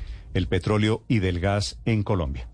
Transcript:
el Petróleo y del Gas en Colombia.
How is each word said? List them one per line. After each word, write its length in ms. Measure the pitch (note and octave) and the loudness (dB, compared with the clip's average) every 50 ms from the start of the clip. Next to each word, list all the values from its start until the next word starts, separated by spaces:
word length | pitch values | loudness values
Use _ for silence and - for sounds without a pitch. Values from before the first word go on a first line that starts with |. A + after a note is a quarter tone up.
| - - - - - - - | -12 -12 -12 -12 -10 -4 -2
el 140 | G2 F2+ | -2 0
Petróleo 560 | E2+ F#2+ F2+ - G#2 G#2+ G#2 G#2 A2 A2 - - | 0 0 0 2 2 2 4 4 2 2 0 0
y 120 | - B2+ G#2+ | 0 2 2
del 200 | F#2 F#2+ F2 F2 | 2 2 0 0
Gas 420 | F2 G2+ G2+ G#2 G2+ - - - - | 0 0 0 0 -2 -4 -6 -6 -2
en 180 | A#2+ A2+ G#2 G2 | 0 0 0 2
Colombia. 440 | - G#2+ F#2 D2+ C2+ C2 - - - | 0 0 0 0 -2 -4 -6 -8 -10